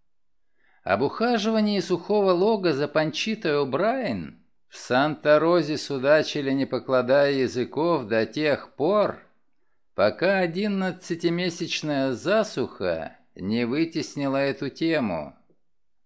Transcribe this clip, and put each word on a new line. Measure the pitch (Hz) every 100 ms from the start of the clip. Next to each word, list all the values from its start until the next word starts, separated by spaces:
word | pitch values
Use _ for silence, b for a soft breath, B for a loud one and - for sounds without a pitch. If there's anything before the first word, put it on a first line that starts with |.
| _ _ _ _ _ _ _ _
Об | 90 101
ухаживании | 143 - 233 226 214 220 208 202
Сухого | 175 175 175 208 196
Лога | 175 208 214 180
за | 135 147
Панчитой | 156 156 - 220 214 170 147
О'Брайен | 139 143 208 262 208 101 73 - _ _ _
в | -
Санта-Розе | - 123 151 143 147 151 165 175 147 147
судачили, | - 139 135 151 - 151 135
не | 139
покладая | 127 127 - 131 120 143 143
языков, | 139 117 123 117 139 170 156 107
до | 113
тех | 113 151 151 135 -
пор, | - 156 208 185 - - _ _ _ _ _ _
пока | - 104 - 175 196
одиннадцатимесячная | 175 170 214 196 185 180 - 170 170 170 180 170 160 - 151 139 135
засуха | 110 160 214 208 147 113 - 92 80 78 - _
не | - 92 117 117
вытеснила | 143 165 156 - 147 139 135
эту | 139 135 139
тему. | - 165 156 110 82 71 - _ _ _ _ _ _